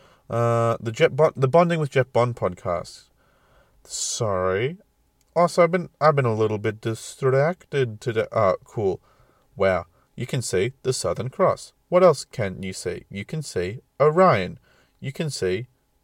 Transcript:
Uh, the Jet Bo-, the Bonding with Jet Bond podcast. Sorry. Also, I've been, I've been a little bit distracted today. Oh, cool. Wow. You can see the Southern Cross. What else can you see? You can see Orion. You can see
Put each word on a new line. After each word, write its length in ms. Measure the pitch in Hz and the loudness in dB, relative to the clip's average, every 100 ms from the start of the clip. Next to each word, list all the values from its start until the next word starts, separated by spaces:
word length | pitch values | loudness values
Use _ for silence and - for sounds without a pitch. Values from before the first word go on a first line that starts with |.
| _ _ - | _ _ -6
Uh, 480 | 113 117 117 117 113 | -2 0 2 0 -2
the 120 | 113 | -4
Jet 240 | 110 160 131 | 0 2 4
Bo-, 160 | 156 - | 2 2
the 120 | 131 | 2
Bonding 320 | 165 175 170 | 4 4 0
with 100 | 147 | -2
Jet 220 | 135 123 | 0 0
Bond 240 | 113 120 120 | 2 0 0
podcast. 680 | 98 90 95 85 - - _ _ _ _ _ _ _ _ | -6 -4 -6 -6 -6 -18 _ _ _ _ _ _ _ _
Sorry. 960 | - - - - 110 95 92 95 131 180 _ _ _ _ _ | -14 -8 -6 -4 -2 0 0 0 -2 -6 _ _ _ _ _
Also, 280 | 160 175 - | 0 2 4
I've 80 | 170 | 2
been, 180 | 180 160 - | 2 -4 0
I've 160 | 151 143 | 2 4
been 80 | |
a 100 | 123 | 2
little 240 | 110 110 107 | 2 0 0
bit 220 | 110 107 | -4 -4
distracted 1200 | 117 110 - - 135 135 151 180 - 143 123 107 | -6 -8 -10 -4 0 2 0 -2 -6 -4 -4 -4
today. 260 | - 110 104 | -4 -2 -2
Oh, 240 | 110 98 - | 2 2 2
cool. 360 | _ - 101 87 _ _ _ _ _ - | _ -4 -2 -2 _ _ _ _ _ -2
Wow. 300 | 95 90 82 _ _ - | 0 0 -2 _ _ -14
You 100 | 120 | -8
can 160 | 135 | -6
see 300 | - 92 113 - | -2 -2 -2 -4
the 100 | 131 | -6
Southern 380 | 127 90 87 117 | -4 -4 -4 -6
Cross. 420 | - 175 - - _ - | 0 0 0 -8 _ -2
What 140 | 175 | 4
else 220 | 180 139 | 4 4
can 380 | - - 101 92 | -2 -6 -6 -6
you 100 | 95 | -10
see? 320 | 92 90 87 - | -8 -8 -8 -10
You 160 | 98 | -12
can 180 | 101 160 | -10 -10
see 380 | 143 - 90 120 - - | -8 -6 -6 -6 -10 0
Orion. 580 | 147 156 185 117 90 - _ _ _ _ | 2 4 4 4 0 -8 _ _ _ _
You 120 | 135 | -10
can 180 | - 160 | -6 -6
see 380 | - 92 95 123 _ _ _ | -4 -2 -2 -6 _ _ _